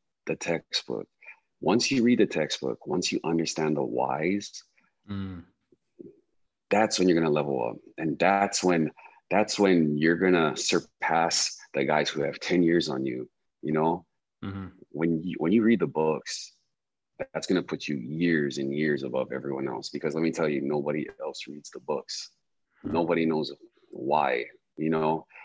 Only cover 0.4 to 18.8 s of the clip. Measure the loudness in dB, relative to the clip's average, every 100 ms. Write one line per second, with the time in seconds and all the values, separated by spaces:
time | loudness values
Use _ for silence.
0.4 | -2 -4 -4 -6 -4 -8 -8 _ -20 -20
1.4 | _ -4 2 2 2 4 4 6 4 2
2.4 | -2 -2 -4 -6 -4 -2 0 -2 0 0
3.4 | 0 0 0 0 0 0 -2 0 0 0
4.4 | -4 -16 -20 _ _ _ -10 -8 -6 -10
5.4 | -16 _ _ _ _ -20 -20 -20 _ _
6.4 | _ _ 0 2 2 4 4 4 4 2
7.4 | 0 -2 -2 -6 -14 -6 -4 2 4 4
8.4 | 2 0 2 2 0 -4 -20 _ -2 0
9.4 | 2 4 6 6 4 2 2 4 4 4
10.4 | 2 0 0 -2 -2 -8 -2 2 2 0
11.4 | -2 -6 -8 -2 0 2 0 -2 -4 -4
12.4 | 0 4 4 4 2 -2 -4 -6 -10 _
13.4 | _ _ -4 0 0 -2 -8 _ _ -12
14.4 | -10 -8 -10 -14 -12 -2 0 0 -4 -2
15.4 | 2 4 4 2 0 0 0 -2 -6 -12
16.4 | -12 _ _ _ _ _ _ -14 -10 -6
17.4 | 0 0 0 -6 -6 -6 -6 -2 2 2
18.4 | 0 -2 -4 -2